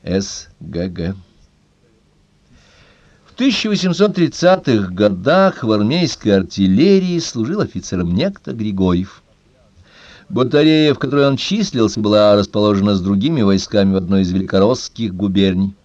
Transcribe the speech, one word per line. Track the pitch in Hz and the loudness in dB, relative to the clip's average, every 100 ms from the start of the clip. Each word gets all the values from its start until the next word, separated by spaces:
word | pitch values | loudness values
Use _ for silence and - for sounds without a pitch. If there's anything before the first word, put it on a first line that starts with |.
С | - 95 98 - - _ | -4 -4 -4 -14 -20 _
Г | 80 85 92 | -12 -8 -8
Г. | 87 85 98 - _ _ _ _ _ _ _ _ _ _ _ _ _ _ _ _ _ _ _ | -6 -8 -8 -16 _ _ _ _ _ _ _ _ _ _ _ _ _ _ _ _ _ _ _
В | _ | _
тысяча | - 269 202 214 | -2 -2 0 -2
восемьсот | 196 185 165 208 | -2 -2 0 0
тридцатых | 180 160 - 175 185 165 110 95 | 0 -2 2 2 2 2 0 -2
годах | 90 104 92 104 180 190 - | 0 0 0 0 2 2 0
в | 113 | -2
армейской | 107 104 165 160 - 107 98 | 0 0 0 -2 -2 0 0
артиллерии | 87 - 95 95 185 196 185 170 | 0 0 2 4 4 4 2 -4
служил | - 123 113 202 | -6 -6 -4 -4
офицером | 151 92 - 92 87 | -6 -8 -8 -4 -2
некто | 90 185 196 - | -2 -2 -6 -12
Григорьев. | 120 107 95 92 90 95 - _ _ _ _ _ _ _ - - - _ | -8 -6 -2 0 0 -4 -14 _ _ _ _ _ _ _ -20 -20 -20 _
Батарея, | 117 127 147 156 156 151 | -4 0 2 4 4 2
в | 131 | 0
которой | 135 143 139 | -2 0 2
он | |
числился, | 135 - 208 196 127 107 110 | 0 -4 -4 -2 0 0 0
была | 107 107 104 104 | 2 4 6 4
расположена | 98 110 104 98 101 | 2 0 0 2 2
с | 98 | 0
другими | 90 98 131 160 | 0 0 0 0
войсками | 101 95 - 107 98 | 2 0 0 0 2
в | 95 | 0
одной | 90 98 | 0 0
из | 90 | 0
великоросских | 95 92 95 101 127 - - 113 | -2 -2 0 2 0 -6 -8 -8
губерний. | 92 101 95 98 92 98 - | -4 -2 0 0 0 -4 -6